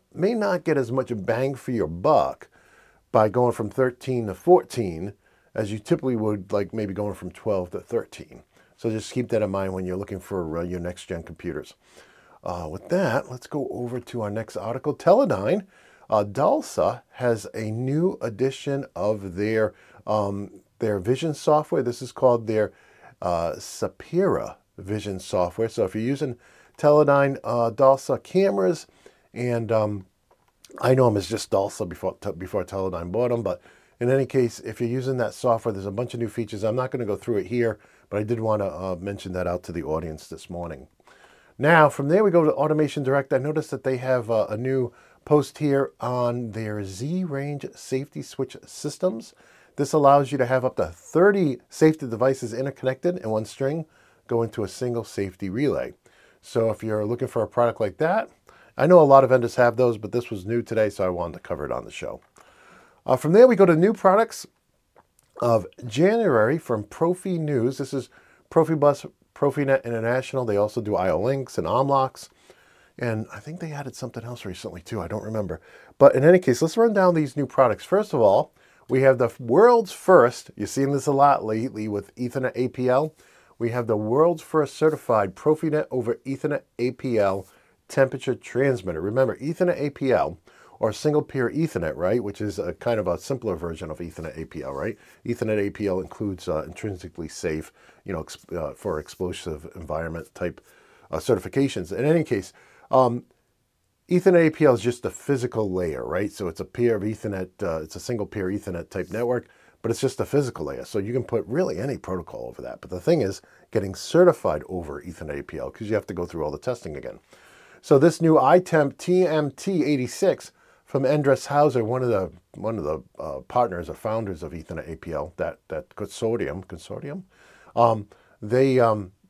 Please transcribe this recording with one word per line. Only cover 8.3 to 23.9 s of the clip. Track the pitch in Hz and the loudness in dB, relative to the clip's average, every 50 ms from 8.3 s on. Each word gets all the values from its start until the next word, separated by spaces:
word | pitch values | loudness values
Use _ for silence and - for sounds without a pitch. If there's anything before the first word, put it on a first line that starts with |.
| - - - _ _ _ _ _ _ | -20 -20 -20 _ _ _ _ _ _
So | _ - 117 | _ -4 -4
just | 110 107 104 - | -4 -4 -6 -6
keep | - 127 120 - | -6 -6 -2 -2
that | 120 110 | 0 0
in | 107 98 | 0 0
mind | 98 98 95 95 95 | -2 -4 -4 -4 -4
when | 95 92 | -6 -6
you're | 90 90 | -6 -6
looking | 95 98 - 101 92 | -6 -8 -8 -10 -12
for, | - - 104 92 85 80 78 85 | -10 -6 -6 -6 -4 -4 -4 -6
uh, | 87 | -6
your | 87 90 87 | -6 -6 -6
next | 85 87 87 - - | -8 -8 -10 -10 -10
gen | - 90 82 80 | -10 -10 -10 -10
computers. | - 82 - - 87 76 73 64 - - _ _ _ _ - - _ _ _ _ _ - _ - | -12 -16 -12 -10 -8 -8 -8 -10 -12 -18 _ _ _ _ -20 -20 _ _ _ _ _ -20 _ -10
Uh, | - 90 87 85 78 | -8 -8 -8 -8 -10
with | 80 - - - | -10 -12 -6 -4
that, | 175 185 190 131 110 135 - - | -2 0 0 0 0 -2 -4 -6
let's | 127 123 - | -10 -16 -14
go | - - 143 135 - | -10 -8 -6 -6 -6
over | - 123 123 120 123 123 | -8 -8 -8 -8 -8 -10
to | 120 - - 120 | -10 -8 -6 -6
our | 107 104 | -6 -4
next | 104 110 107 - - | -4 -6 -8 -8 -10
article. | - 98 107 117 127 - 151 135 | -10 -8 -8 -8 -4 -4 -6 -6
Teledyne, | - - 165 196 247 277 190 120 95 98 113 175 214 - - _ _ _ _ _ _ - - | 2 4 6 6 6 6 4 2 0 0 0 0 -2 -2 -8 _ _ _ _ _ _ -4 0
uh, | 110 107 104 | 2 2 2
DALSA | 104 98 127 147 - 277 320 - - - - 80 95 123 120 - _ _ | 0 -2 0 2 2 2 2 -2 -4 -2 0 0 0 0 -2 -10 _ _
has | - 127 123 117 107 - - - | -2 0 0 0 0 -4 -8 -10
a | 113 110 107 | -8 -6 -6
new | 110 117 127 131 139 156 170 190 - - | -6 -4 -4 -2 0 0 0 0 0 -2
edition | - 120 110 101 131 135 135 - - 143 139 139 139 - - | -6 -8 -2 -2 -2 -2 -2 -4 -6 -6 -4 -4 -6 -8 -6
of | - 92 104 110 104 98 95 85 | -2 -2 0 0 -2 -6 -6 -4
their, | 92 104 107 110 110 110 104 - _ _ _ - - _ | -2 -2 0 2 2 0 0 -2 _ _ _ -20 -12 _
um, | - 107 107 101 101 101 101 101 92 - - _ _ _ - | -2 0 0 0 -2 -4 -6 -8 -10 -14 -20 _ _ _ -4
their | 120 107 104 98 | -2 -2 -2 -2
vision | 87 110 131 131 165 160 147 | 0 -2 -2 0 -2 -4 -6
software. | - - - 151 151 151 - 175 156 | -2 0 2 2 2 2 0 -2 -2
This | 131 120 117 - | -2 -2 -4 -6
is | 131 123 - | -10 -14 -2
called | - 135 127 120 117 110 | 2 4 4 4 2 0
their, | 107 110 107 107 92 - _ _ _ _ _ - - - _ | 0 0 0 0 0 -4 _ _ _ _ _ -20 -20 -14 _
uh, | - 90 87 82 85 82 - | -4 -2 0 0 -2 -2 -4
Sapira | - - - - - 113 95 | -8 -12 -16 -8 -8 -6 -8